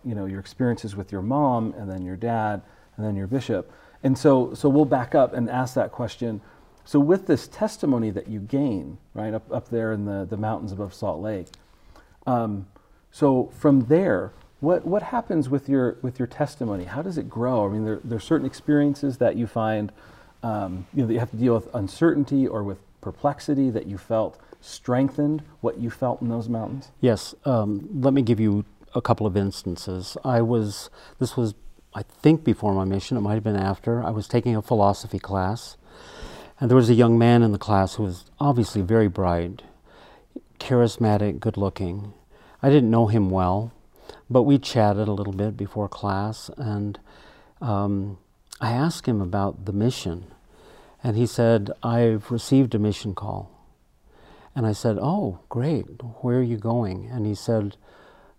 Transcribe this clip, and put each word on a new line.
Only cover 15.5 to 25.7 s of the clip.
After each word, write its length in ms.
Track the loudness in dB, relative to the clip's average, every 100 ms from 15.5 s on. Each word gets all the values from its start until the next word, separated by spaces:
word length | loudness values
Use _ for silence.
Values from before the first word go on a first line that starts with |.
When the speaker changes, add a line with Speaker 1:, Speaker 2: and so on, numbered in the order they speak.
| -2 0
Speaker 1:
your, 280 | 2 2 -2
with 180 | -8 -4
your 80 | -6
testimony? 560 | -4 -6 -4 -6 -6
How 180 | -6 -8
does 160 | -6 -8
it 120 | -8
grow? 360 | -4 0 0 0
I 60 |
mean, 140 | -2 -4
there, 140 | -4
there 140 | -6 -8
are 40 |
certain 240 | 0 0 0
experiences 720 | -6 0 2 2 0 -4 0
that 180 | 0 0
you 100 | -4
find, 460 | -2 0 0 -4 -10 -20 -20 -20 _
um, 420 | -6 -4 -6 -8 -6
you 80 | -2
know, 60 | 0
that 60 |
you 60 | 0
have 120 | -2
to 60 | 0
deal 160 | 2 2
with 180 | 0
uncertainty 720 | -6 -6 2 2 2 0 0 0
or 160 | -2
with 140 | -6 -8 _ _
perplexity 680 | -12 -4 -4 -4 -2 0 0
that 160 | -2 -6
you 100 | -12
felt 420 | -2 -2 -2 -6 -20 -20
strengthened 800 | -20 -12 0 2 2 0 -2 -2 -8 -6
what 160 | -6